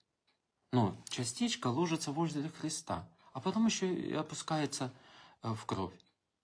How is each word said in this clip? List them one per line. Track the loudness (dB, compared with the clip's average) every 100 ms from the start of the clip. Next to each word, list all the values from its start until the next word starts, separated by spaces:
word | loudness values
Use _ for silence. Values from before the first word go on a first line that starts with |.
| _ _ _ _ _ _ _
Ну, | 4 4 0 -8
частичка | -6 -4 0 0 0 0
ложится | 2 2 2 0
возле | 0 0 0 -4
Христа, | -4 -4 -4 -4 -6 -6 _ -14
а | -4
потом | 0 4 4
еще | 4 2
и | 0 0
опускается, | -2 -2 -6 -2 0 0 0 -4 -6 -20 -20 -20 -8
э, | -4
в | -4 -2
кровь, | -2 -2 -6 _ _ _ _